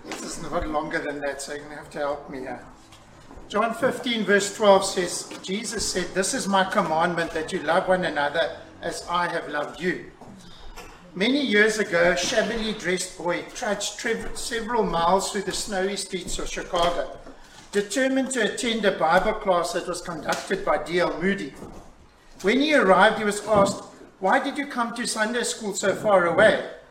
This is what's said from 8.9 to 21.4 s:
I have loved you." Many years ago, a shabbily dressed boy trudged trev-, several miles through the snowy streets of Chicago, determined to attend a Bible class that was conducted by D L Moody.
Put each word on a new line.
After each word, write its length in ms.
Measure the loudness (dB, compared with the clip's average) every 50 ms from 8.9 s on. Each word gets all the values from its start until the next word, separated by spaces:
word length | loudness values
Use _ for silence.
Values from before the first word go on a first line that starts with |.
| -8 -8 -6 -2
I 200 | 0 0 0 0
have 200 | -2 -4 -6 -4
loved 320 | -6 -6 -6 -6 -8 -4
you." 300 | -2 -2 -2 -4 -8 -14 -18 -20 -20 -20 -20 -20 -20 -20 -18 -16 -16 -16 -16 -16 -18 -18 -20 -20 -20 -14 -4
Many 260 | -2 0 2 2 0
years 380 | 0 2 4 4 4 4 4 0
ago, 340 | -2 0 2 4 4 4
a 40 | 4
shabbily 560 | 2 0 0 0 0 0 0 -2 -4 -4 -4
dressed 440 | -6 -4 -2 -2 -2 -2 -4 -8 -10
boy 280 | -8 -4 -4 -4 -4 -6 -10 -12
trudged 420 | -8 -4 -4 -4 -4 -4 -8 -8
trev-, 400 | -6 -4 -4 -4 -2 -4 -8 -8
several 460 | -8 -8 -6 -6 -6 -4 -2 0 0
miles 480 | 0 0 0 2 2 4 4 2 2 0
through 120 | -4 -4
the 100 | -4 -4
snowy 420 | -4 -6 -6 -4 -2 -2 -2 -2 -2
streets 420 | -6 -6 -6 -8 -8 -6 -6 -6 -4
of 80 | -4 -6
Chicago, 680 | -6 -8 -6 -2 0 2 2 2 0 -2 -6 -6 -10 -16 -16 -18 -20 -20 -20 -20 -20 -20 -18 -2
determined 640 | -2 -2 -2 0 0 0 2 2 2 0 0 0
to 200 | 0 0 0 0
attend 320 | 0 -2 -2 -2 -2 2 2
a 140 | 2 2 2
Bible 360 | 2 4 4 4 4 4 -2
class 380 | 0 2 2 4 4 2 0 -2
that 120 | -4 -4
was 140 | -4 -8 -6
conducted 640 | -6 -8 -8 -6 -4 -4 -4 -4 -2 -4 -4 -2 0
by 180 | 0 0 0
D 160 | 0 0 0 2
L 180 | 2 2 0 0
Moody. 320 | 0 0 0 0